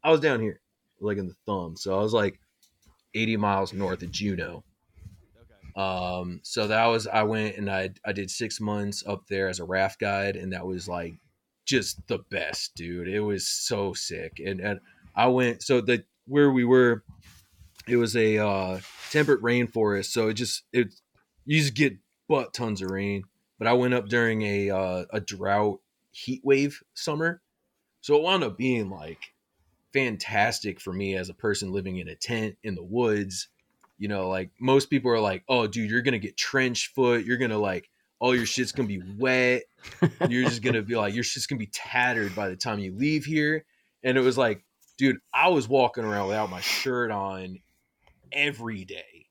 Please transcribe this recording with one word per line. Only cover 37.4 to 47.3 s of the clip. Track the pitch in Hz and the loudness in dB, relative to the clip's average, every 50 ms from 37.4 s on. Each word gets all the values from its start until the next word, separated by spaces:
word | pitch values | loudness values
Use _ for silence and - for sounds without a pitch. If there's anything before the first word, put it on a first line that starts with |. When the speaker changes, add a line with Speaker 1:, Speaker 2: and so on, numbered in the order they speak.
| 131 117 110 104 | 0 0 0 0
Speaker 1:
like, | 104 101 92 90 - _ _ _ _ _ _ _ | 0 0 -2 -4 -6 _ _ _ _ _ _ _
all | - 123 127 | 2 2 4
your | 123 117 | 4 2
shit's | 107 - - 123 - | 0 0 -2 -2 -2
gonna | - 139 127 101 | -2 -2 -2 -2
be | 101 92 87 92 101 101 | -2 -6 -8 -10 -6 -2
wet. | 123 131 127 127 127 123 127 123 - _ _ _ - - - - - - - - 175 147 | 0 2 4 4 4 4 2 2 -2 _ _ _ -20 -20 -2 0 0 0 2 0 0 2
You're | 120 123 127 135 | 2 4 2 2
just | 127 117 | 2 0
gonna | 104 127 117 113 | 0 0 0 0
be | 104 101 117 | 0 0 -2
like, | 113 104 101 | 0 0 0
your | 101 120 117 | -2 -2 -4
shit's | - - 127 - - | -4 -4 -6 -6 -6
gonna | 143 113 | -6 -6
be | 107 | -6
tattered | 101 - - - - - 127 123 127 123 117 104 101 92 | -8 -10 -12 -12 -4 0 2 2 2 2 0 -2 -2 -4
by | 104 104 95 | -4 -4 -4
the | 92 | -4
time | 92 - 120 107 104 | -6 -6 -6 -4 -4
you | 101 92 90 | -6 -8 -4
leave | 101 131 151 156 151 - | -2 0 0 0 0 -2
here." | 143 156 151 151 151 156 156 - _ _ _ _ _ _ _ - | -2 -2 0 0 0 -2 -2 -6 _ _ _ _ _ _ _ -2
And | 127 127 | 2 2
it | 139 | 4
was | 127 131 123 135 | 4 4 4 4
like, | 127 113 104 90 _ _ _ _ _ _ _ | 2 2 0 -2 _ _ _ _ _ _ _
dude, | - 135 135 127 - _ _ - | 2 2 2 2 2 _ _ 0
I | 127 151 180 | 2 4 4
was | 185 151 120 107 | 4 4 2 2
walking | 135 135 123 113 - 127 110 | 4 4 4 4 2 -2 -2
around | 107 104 101 98 95 | -2 0 0 0 0
without | 101 107 107 98 | 0 0 -2 -2
my | 90 90 | -4 -6
shirt | 92 - - - - 135 123 123 120 113 | -4 -4 -4 -2 -2 -2 0 0 0 0
on | 107 101 98 98 | -2 -2 -4 -4